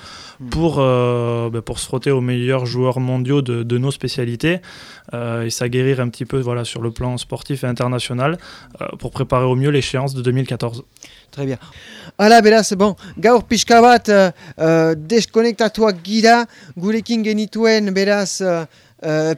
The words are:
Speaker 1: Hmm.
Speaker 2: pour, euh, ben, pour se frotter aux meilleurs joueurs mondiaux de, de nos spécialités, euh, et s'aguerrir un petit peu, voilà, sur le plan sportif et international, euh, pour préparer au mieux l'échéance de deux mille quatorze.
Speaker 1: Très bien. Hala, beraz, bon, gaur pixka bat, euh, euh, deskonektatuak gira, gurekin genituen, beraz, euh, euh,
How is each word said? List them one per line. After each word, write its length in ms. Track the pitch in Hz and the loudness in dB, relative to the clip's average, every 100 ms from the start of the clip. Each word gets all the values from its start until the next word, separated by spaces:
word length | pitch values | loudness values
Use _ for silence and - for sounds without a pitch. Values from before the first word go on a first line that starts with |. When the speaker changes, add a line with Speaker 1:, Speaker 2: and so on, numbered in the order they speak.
| - - - - | -18 -20 -20 -16
Speaker 1:
Hmm. 80 | 123 | -6
Speaker 2:
pour, 320 | 156 165 139 | -2 0 2
euh, 720 | 131 123 123 120 117 117 117 | 2 2 0 0 -2 -4 -4
ben, 120 | 113 | -6
pour 160 | 117 117 | -8 -10
se 80 | - | -6
frotter 240 | 127 139 | -4 -2
aux 100 | 131 | 0
meilleurs 460 | 123 123 123 131 120 | 0 -2 -2 -2 -2
joueurs 320 | 123 127 131 | -2 0 0
mondiaux 440 | 127 127 127 143 | -2 -2 0 0
de, 200 | 123 120 | 0 -4
de 160 | 117 123 | -2 -2
nos 140 | 135 | -2
spécialités, 680 | - 127 - 120 113 160 180 - - - - - | -4 -6 -6 -6 -4 -2 -4 -6 -20 -20 -20 -14
euh, 300 | 120 117 117 | -8 -6 -6
et 60 | 113 | -6
s'aguerrir 500 | - 123 127 131 131 | -4 -4 0 0 0
un 80 | 123 | -4
petit 160 | - | -6
peu, 160 | 127 135 | -6 -4
voilà, 240 | 120 120 | -4 -6
sur 180 | 117 123 | -6 -6
le 80 | 117 | -8
plan 260 | 117 127 123 | -6 -6 -6
sportif 460 | - 127 - 135 | -8 -10 -8 -6
et 60 | 127 | -4
international, 720 | 123 123 123 - 123 143 165 - - - - | -4 -2 -4 -6 -4 -4 -4 -10 -20 -20 -14
euh, 60 | - - | -14 -10
pour 140 | 120 | -10
préparer 320 | - 123 127 | -6 -2 0
au 100 | 127 | 0
mieux 160 | 127 143 | 0 0
l'échéance 440 | 143 - 131 139 | 0 -2 -4 -4
de 80 | 135 | -4
deux 80 | 123 | -2
mille 140 | 131 127 | -2 -2
quatorze. 360 | 120 120 117 - _ - - _ | -6 -6 -8 -18 _ -20 -20 _
Speaker 1:
Très 140 | 143 | -8
bien. 140 | 135 120 - - - - - - | -8 -8 -12 -20 -20 -20 -10 2
Hala, 220 | 214 233 | 6 8
beraz, 320 | 208 220 - | 8 4 2
bon, 220 | 190 208 - 185 160 | 0 0 -2 -12 0
gaur 260 | 214 240 | 4 4
pixka 360 | - 233 - 233 | 2 -2 4 8
bat, 160 | 240 240 214 | 8 6 4
euh, 220 | 202 185 - - - | 4 4 0 -12 -2
euh, 360 | 160 165 160 156 | 2 4 2 0
deskonektatuak 1000 | 156 226 - 226 233 214 214 214 220 175 | 0 0 2 0 0 0 -2 2 0 0
gira, 440 | 180 220 226 233 226 - - 170 | -4 2 4 4 2 -10 -18 -6
gurekin 440 | 196 220 196 233 | -2 -2 -2 -2
genituen, 680 | 214 214 208 214 226 220 202 | 0 -2 -4 0 2 2 2
beraz, 480 | 190 196 208 185 - | 0 2 0 -2 -4
euh, 240 | 185 165 156 _ _ - | -2 -2 -4 _ _ -10
euh, 300 | 160 156 156 | -4 -2 0